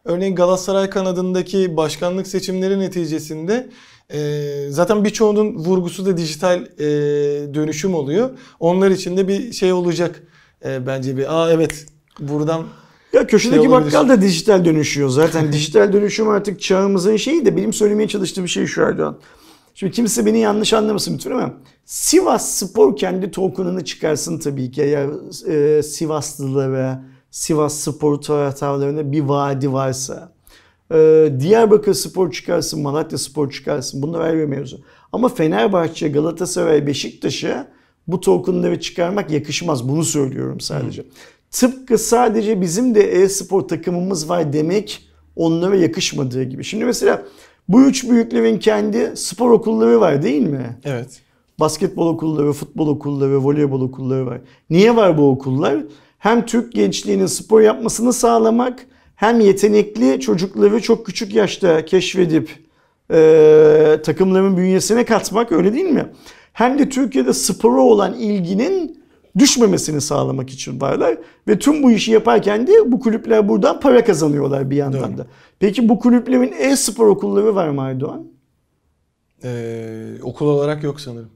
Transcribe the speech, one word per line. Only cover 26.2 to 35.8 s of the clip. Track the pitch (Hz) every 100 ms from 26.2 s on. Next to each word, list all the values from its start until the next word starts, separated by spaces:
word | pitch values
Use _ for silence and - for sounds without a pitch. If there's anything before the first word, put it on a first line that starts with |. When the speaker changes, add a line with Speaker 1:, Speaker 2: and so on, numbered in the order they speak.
| - - 135 135 135 131 131 131 - _ _
Speaker 2:
Sivas | - - 151 147 151
Spor | - 147 151 147
taraftarlarına | 147 147 143 135 143 139 139 151 143
bir | 147
vaadi | 139 143 139 139 139
varsa. | 131 135 127 - 143 175 _ _ - _ _ -
E, | 160 156 160 156 131
Diyarbakır | 151 220 226 208 196
Spor | 190 170 190 180
çıkarsın, | - - 170 151 156
Malatya | 147 147 160 151
Spor | - - 139
çıkarsın. | - - 147 123 139
Bunlar | 143 165
ayrı | 160 160
bir |
mevzu. | 151 139 135 - - _ _
Ama | 190 247
Fenerbahçe, | - 156 190 226 190